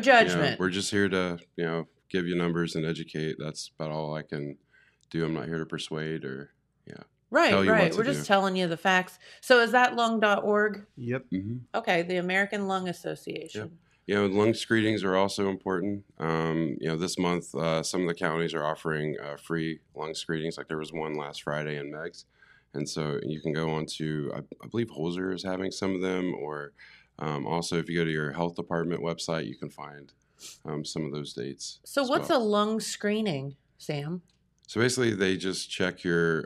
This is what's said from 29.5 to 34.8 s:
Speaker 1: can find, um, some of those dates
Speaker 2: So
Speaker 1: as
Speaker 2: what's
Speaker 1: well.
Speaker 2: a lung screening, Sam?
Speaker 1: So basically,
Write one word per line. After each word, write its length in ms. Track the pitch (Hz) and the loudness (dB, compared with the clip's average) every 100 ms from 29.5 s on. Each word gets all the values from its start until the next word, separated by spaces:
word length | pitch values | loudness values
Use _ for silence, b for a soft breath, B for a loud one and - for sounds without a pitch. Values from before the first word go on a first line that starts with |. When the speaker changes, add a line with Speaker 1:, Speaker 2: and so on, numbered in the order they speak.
| - | -8
Speaker 1:
can 140 | 76 | -12
find, 440 | - 73 73 69 _ B B B B 73 | -12 -16 -16 -20 _ B B B B -8
um, 180 | 76 | -6
some 220 | 76 82 76 | -6 -6 -6
of 80 | |
those 200 | 73 71 | -6 -8
dates 460 | - 65 67 - - - | -8 -8 -8 -12 -14 -6
Speaker 2:
So 160 | - | -2
Speaker 1:
as 60 | 254 | 0
Speaker 2:
what's 200 | 302 - | 0 2
Speaker 1:
well. 80 | 302 | 2
Speaker 2:
a 20 | |
lung 400 | 220 208 208 220 | 4 2 2 0
screening, 760 | 208 - 208 214 214 143 139 135 _ _ | -4 -4 -2 0 0 -2 -6 -12 _ _
Sam? 460 | - 147 143 180 - _ _ _ - | -8 -6 -6 -8 -10 _ _ _ -6
Speaker 1:
So 120 | |
basically, 340 | 107 | 0